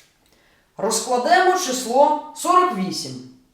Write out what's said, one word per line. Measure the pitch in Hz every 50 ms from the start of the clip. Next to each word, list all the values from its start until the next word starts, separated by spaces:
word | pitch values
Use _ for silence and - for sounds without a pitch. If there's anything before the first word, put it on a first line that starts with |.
| _ _ _ _ _ _ _ _ _ _ _ _ _ _ _
Розкладемо | - 190 220 220 - - - 247 240 247 311 359 370 370 370 370 349
число | - 262 254 - - 220 247 269 294 311 302 294 - - -
сорок | - - 339 349 - 359 - 214
вісім. | 190 180 160 - - - 131 127 - - - - _ _ _